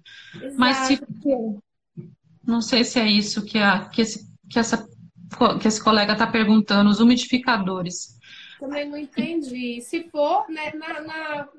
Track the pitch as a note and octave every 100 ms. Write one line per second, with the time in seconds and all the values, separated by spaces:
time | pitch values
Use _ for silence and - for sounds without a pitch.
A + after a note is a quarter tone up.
0 | - - - - C4 C4+ B3+ C4+ C4 C4+
1 | - - C#4+ B3+ A3+ G#3 - _ _ -
2 | - _ _ _ - A#3 A3 A3+ A#3+ B3
3 | G#3+ G#3 G#3 - G3+ A3 G3+ F#3 - -
4 | A3 - - - - A#3+ A3+ A3+ - -
5 | - - - - A3+ - A3 G#3+ A3 G#3+
6 | G#3 G#3+ A3+ A3+ G#3 G#3+ G#3 G3+ G3+ G#3
7 | A#3 B3 - B3+ B3+ A3+ F#3 F#3 F3 F3+
8 | - - - - - - C#4 D4 D4 D4
9 | C#4+ - D#4+ E4 C4+ B3 B3 A#3+ - E4
10 | E4 D4+ D4 F#4+ - D#4 D4+ D#4 D#4+ D#4
11 | D#4 D#4+ D#4 D4 C#4+